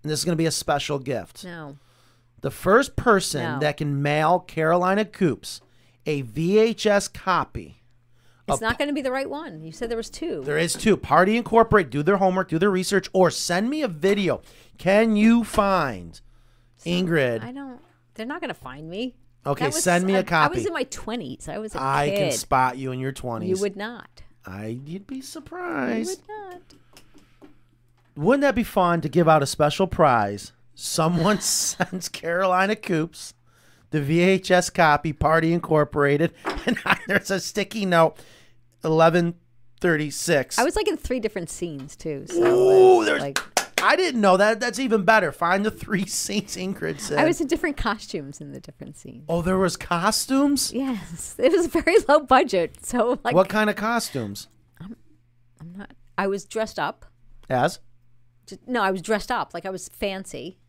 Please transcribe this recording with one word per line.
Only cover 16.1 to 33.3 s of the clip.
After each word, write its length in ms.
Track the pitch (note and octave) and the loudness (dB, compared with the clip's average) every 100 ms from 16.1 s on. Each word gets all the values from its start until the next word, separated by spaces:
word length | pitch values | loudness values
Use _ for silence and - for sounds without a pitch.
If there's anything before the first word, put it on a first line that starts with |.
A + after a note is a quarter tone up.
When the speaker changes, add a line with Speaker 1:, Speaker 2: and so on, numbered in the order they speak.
| - - _ _ _ _ _ E3 | -18 -20 _ _ _ _ _ -4
Speaker 1:
Ingrid? 580 | F3 F3+ E3 B2+ A2+ | -2 0 2 2 -2
Speaker 2:
I 80 | A2+ | -6
don't, 300 | C4+ C4+ B3 _ _ _ | -12 -14 -18 _ _ _
they're 120 | - A3+ | -14 -10
not 140 | D#4+ | -8
gonna 140 | C#4+ | -8
find 360 | E3+ C3 C3+ D#3+ | -10 -14 -14 -12
me. 260 | F#3 B3 _ _ _ C#3+ | -8 -10 _ _ _ -6
Speaker 1:
Okay, 200 | C#3+ D3 | -2 -2
Speaker 2:
That 80 | D#4+ | 0
was, 80 | |
Speaker 1:
send 220 | F3 F3 F#3 | 2 2 2
me 80 | |
a 20 | F#3+ | 0
Speaker 2:
I, 40 | |
I 20 | |
was 80 | F#3+ | 2
Speaker 1:
copy. 380 | E3 D3 F4+ G4 | 2 2 0 -4
Speaker 2:
in 60 | |
my 100 | E4 | -4
twenties. 640 | - - - A#3 D3+ - - | -8 -8 -8 -8 -8 -12 -10
I 100 | D#3+ | -10
was 160 | G#3+ | -8
a 80 | - | -4
Speaker 1:
I 280 | C3+ C#3+ D3 | -2 0 0
can 200 | - - | 0 0
Speaker 2:
kid. 40 | |
Speaker 1:
spot 440 | A#2 - C3 B2+ B2+ | -2 0 2 2 0
you 140 | C3 | -6
in 80 | B2+ | -4
your 140 | C3 | -6
twenties. 360 | C3+ B2 A2+ F3+ | -6 -8 -6 -2
Speaker 2:
You 80 | F#3 | -2
would 160 | G3+ G3 | -2 -4
not. 460 | G#3+ A#3+ - - - _ - | -12 -12 -20 -20 -20 _ -16
Speaker 1:
I, 320 | F#2 A2 A#2+ C#3+ | -12 -10 -10 -12
you'd 220 | F#3 G3+ | -14 -12
be 140 | C4 | -14
surprised. 880 | C4 D#4+ - F4+ F4+ E4+ - A3+ E4+ | -14 -16 -16 -12 -8 -4 -4 -4 -6
Speaker 2:
You 60 | F#4+ | -10
would 340 | - G#4+ G4 | -12 -16 -16
not. 80 | F4+ _ - _ - - - _ _ - _ _ _ _ _ _ - | -20 _ -20 _ -20 -20 -20 _ _ -20 _ _ _ _ _ _ -2
Speaker 1:
Wouldn't 260 | D#3+ C#4 | 2 4
that 140 | C#4 A#3+ | 2 0
be 80 | |
fun 380 | A3+ G3+ F3 E3+ | -2 2 2 2
to 80 | D3 | 0
give 180 | D3 E3 | 2 4
out 160 | D#3 | 4
a 20 | C3+ | 2
special 420 | - D3 - F#3+ | 0 0 2 -2
prize? 680 | - D3+ A#2+ G2+ G2+ - _ _ | 4 4 4 0 -4 -12 _ _
Someone 640 | - - - D#3+ F3 E3+ G#3 | -14 -6 -2 0 2 2 0
<laughs> 20 | |
sends 680 | - - - - F3+ F#3 - | 0 -2 -2 -4 -6 -6 -10
Carolina 640 | - E3 F3 F#3+ F3+ G3 G#3+ | -10 -4 -2 0 2 0 -2
Coops 580 | - E3 E3 - - | -2 -2 -2 -8 -18